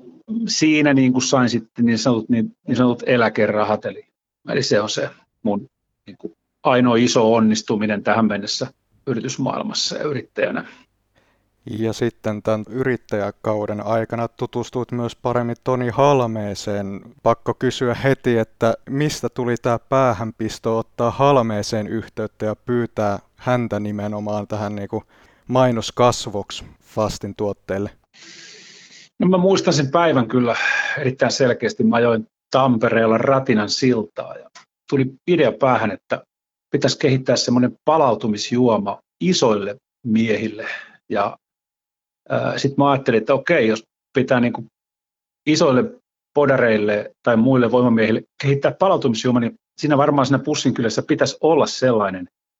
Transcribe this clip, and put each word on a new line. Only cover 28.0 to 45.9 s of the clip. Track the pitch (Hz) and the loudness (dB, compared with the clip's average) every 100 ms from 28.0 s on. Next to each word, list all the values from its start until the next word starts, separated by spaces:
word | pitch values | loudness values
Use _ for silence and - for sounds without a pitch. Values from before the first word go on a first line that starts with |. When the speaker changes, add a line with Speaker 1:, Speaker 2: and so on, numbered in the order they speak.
| _ _ - - - - - - - - - _ | _ _ -20 -20 -20 -20 -20 -20 -20 -20 -20 _
Speaker 1:
No, | 180 | 2
mä | 185 | 4
muistan | 190 196 - | 4 2 2
sen | 143 135 | 0 0
päivän | 170 165 135 113 | 2 2 2 2
kyllä | 127 120 113 - - - - | 0 0 0 -2 -4 -4 -4
erittäin | 131 127 123 | -4 0 -2
selkeästi. | - 131 117 113 - | 2 0 0 -4 0
Mä | 110 117 | 2 4
ajoin | 120 113 110 _ _ | 2 0 -4 _ _
Tampereella | 135 131 117 117 113 113 113 | 2 2 2 2 2 2 2
Ratinan | 139 135 135 110 101 | 2 2 2 0 0
siltaa | - 131 117 104 - - - | 0 2 0 -2 -10 -14 -14
ja | - - _ _ - | -18 -20 _ _ -4
tuli | 143 131 135 - | -2 -2 -4 -2
idea | 175 127 | 2 2
päähän, | - 131 120 110 | 2 2 2 0
että | 92 _ 117 - _ _ _ _ | -4 _ -8 -8 _ _ _ _
pitäisi | 143 139 - | 0 0 2
kehittää | 147 131 131 120 | 0 0 0 -2
semmoinen | - 123 123 - | 2 2 0 0
palautumisjuoma | - 160 139 107 117 104 - 120 123 104 98 101 _ _ | 0 2 2 0 -2 -4 -2 2 2 2 -2 -8 _ _
isoille | 175 175 131 104 98 104 _ _ 123 | -2 2 2 2 -2 -10 _ _ 0
miehille. | 110 113 104 110 107 113 - - _ _ | 0 2 0 -4 -8 -12 -12 -16 _ _
Ja, | 107 101 - _ _ _ _ _ _ _ _ _ | -4 -4 -6 _ _ _ _ _ _ _ _ _
ää, | 127 127 - | -4 -2 -2
sit | 135 135 | -2 0
mä | 139 | 2
ajattelin, | 135 135 113 | 2 2 0
että | 110 | 0
okei, | 139 - 165 110 | -2 2 2 2
jos | 110 - _ _ | -2 -6 _ _
pitää, | 135 127 127 | -4 0 2
niinku, | 120 120 - _ _ _ _ _ _ _ - | 0 -4 -12 _ _ _ _ _ _ _ -2
isoille | 156 160 127 107 | 2 4 4 0